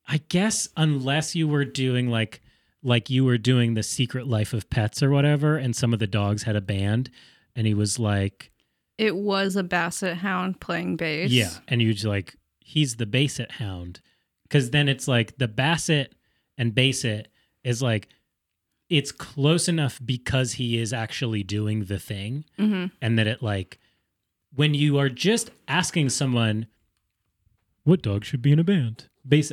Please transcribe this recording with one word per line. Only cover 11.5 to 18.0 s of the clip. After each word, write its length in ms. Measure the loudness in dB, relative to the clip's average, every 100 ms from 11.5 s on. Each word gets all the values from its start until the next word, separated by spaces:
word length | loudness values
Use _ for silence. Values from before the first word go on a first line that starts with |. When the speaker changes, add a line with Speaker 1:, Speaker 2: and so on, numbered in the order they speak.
| -4 -4
Speaker 1:
and 160 | 0
you're 120 | 2
just 100 | 0
like, 320 | -2 -2 -4 -12 _ _
"He's 360 | -6 -2 -2 -2
the 100 | -2
Basset 460 | 0 0 -2 -10
Hound." 480 | -8 -8 -8 -10 -14 _ _ _ _ -2
'Cause 220 | 0 2
then 180 | 2 2
it's 200 | 0 2
like 280 | 2 2 -2
the 100 | -2
Basset 640 | 0 0 0 2 0 0 _ _ _ _ -4
and 160 | 0
Basset 520 | 4 4 2 -2 -4 -8 _ _ _
is 180 | -4 -2
like, 240 | 0 0